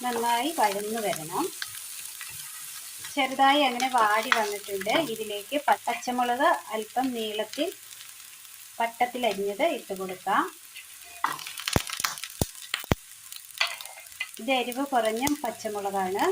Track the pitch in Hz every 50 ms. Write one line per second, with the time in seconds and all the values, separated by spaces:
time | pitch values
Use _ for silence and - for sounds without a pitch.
0 | 240 247 233 233 233 240 240 233 247 302 339 - 226 208 196 202 208 208 220 233
1 | 214 196 170 - 156 160 180 214 320 392 - - - - - - - - - -
2 | - - - - - - - - - - - - - - - - - - - -
3 | - - - 285 262 254 269 262 269 269 277 294 285 262 240 240 254 262 247 247
4 | 220 214 208 220 226 262 240 233 214 208 208 202 - - 202 196 190 214 240 320
5 | 320 240 226 220 220 208 208 202 202 - 269 294 - - 220 - - - 240 233
6 | - 254 247 247 247 240 240 247 294 339 330 - - - 214 220 214 - - -
7 | 262 269 247 226 220 214 208 214 208 - - 269 302 370 392 - - - - -
8 | - - - - - - - - - - - - - - - - 233 226 - -
9 | 247 247 - 247 247 220 196 196 202 202 202 196 285 339 311 226 - - 202 185
10 | 190 185 190 - - 190 202 247 330 370 - - - - - - - - - -
11 | - 679 659 - - - - - - - - - - - - - - - - -
12 | - - - - - - - - - - - - - - - - - - - -
13 | - - - - - - - - - - - - - - - - - - - -
14 | - - - - - - - - 220 233 269 254 233 240 233 254 285 269 262 240
15 | 220 220 220 233 262 285 294 - - 233 214 - - 220 208 208 196 202 196 196
16 | 190 185 190 208 277 359